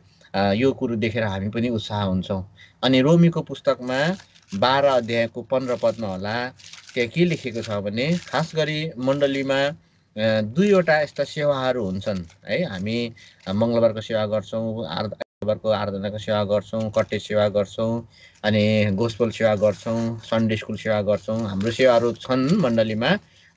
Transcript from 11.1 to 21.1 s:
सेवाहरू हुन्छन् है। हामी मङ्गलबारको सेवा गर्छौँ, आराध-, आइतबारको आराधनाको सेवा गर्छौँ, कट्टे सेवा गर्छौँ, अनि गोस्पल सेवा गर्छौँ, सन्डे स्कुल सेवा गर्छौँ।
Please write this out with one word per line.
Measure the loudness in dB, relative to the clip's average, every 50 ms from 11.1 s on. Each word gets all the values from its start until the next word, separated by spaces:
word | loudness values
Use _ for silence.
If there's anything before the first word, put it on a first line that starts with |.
| -4 -4 -6
सेवाहरू | -4 -4 -2 0 0 0 0 0 0 0 0 -2
हुन्छन् | -4 -4 -4 -4 -4 -4 -4 -6 -10 -16 _ -8
है। | -4 -2 -2 -2
हामी | -4 -4 -6 -4 -4 -2 -2 -4 -6 -8 -12 -20 -20 -20 _ -8 -4 -2
मङ्गलबारको | 0 0 2 2 4 4 2 2 0
सेवा | -6 -4 -2 -2 -2
गर्छौँ, | -2 -2 -4 -4 -4 -6 -6 -4 -4 -6 -6 -8
आराध-, | -6 -6 -6 -6 -6 -8
आइतबारको | -10 -12 -14 _ -8 -4 -4 -2 -2 0 0
आराधनाको | 0 0 0 -4 -4 -4 -4 -6 -6 -6
सेवा | -4 -2 0 0 0
गर्छौँ, | 2 0 0 -2 -2 -4 -4 -4 -2
कट्टे | 0 -2 -2 -2 -2 -6
सेवा | -4 -2 0 2 2 2
गर्छौँ, | 2 0 -2 -2 -2 -4 -2 -2 -2 -4 -6 -10 _ _ -20 -20 _ _ 0
अनि | 2 2 4 4 4 4 4 2
गोस्पल | 2 2 0 0 0 0 0 0 0
सेवा | 0 0 2 2 2
गर्छौँ, | 4 2 2 2 0 -4 -4 -2 -2 -2 -2 -4 -6
सन्डे | -6 -2 0 0 2 2 0
स्कुल | -2 -4 -6 -8
सेवा | -6 -2 -2 0 0 2
गर्छौँ। | 0